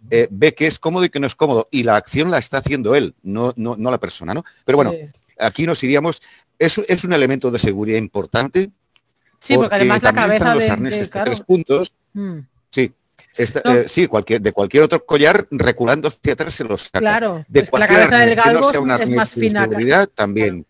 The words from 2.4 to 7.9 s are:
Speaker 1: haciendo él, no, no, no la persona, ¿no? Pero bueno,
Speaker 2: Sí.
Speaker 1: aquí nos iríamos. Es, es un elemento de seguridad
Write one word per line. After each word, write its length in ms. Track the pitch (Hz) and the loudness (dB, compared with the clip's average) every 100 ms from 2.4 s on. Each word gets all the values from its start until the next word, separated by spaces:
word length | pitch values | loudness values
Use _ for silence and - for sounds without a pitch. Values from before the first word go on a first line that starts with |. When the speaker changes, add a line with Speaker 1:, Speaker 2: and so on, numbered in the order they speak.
| 117 135 | -2 -6
Speaker 1:
haciendo 360 | 127 139 107 | -4 -4 0
él, 200 | 139 156 - | 0 0 -6
no, 320 | - 101 120 123 | -10 -4 -4 -4
no, 180 | 113 110 | -8 -6
no 140 | 117 | -4
la 80 | 127 | -4
persona, 360 | 92 - 82 | -6 -10 -8
¿no? 100 | 120 - _ | -8 -10 _
Pero 120 | - 139 | 0 2
bueno, 140 | 127 | 2
Speaker 2:
Sí. 60 | 160 147 _ _ _ | -2 -12 _ _ _
Speaker 1:
aquí 260 | 110 98 | -4 -2
nos 180 | 165 156 | -4 -2
iríamos. 380 | 127 143 160 156 - _ _ _ | 0 0 0 -6 -12 _ _ _
Es, 180 | 165 - | -2 0
es 260 | 202 180 | -2 -2
un 80 | 180 | 0
elemento 360 | 170 131 135 127 | 0 2 0 -2
de 80 | 117 | -2
seguridad 400 | 110 98 107 | -2 -2 -2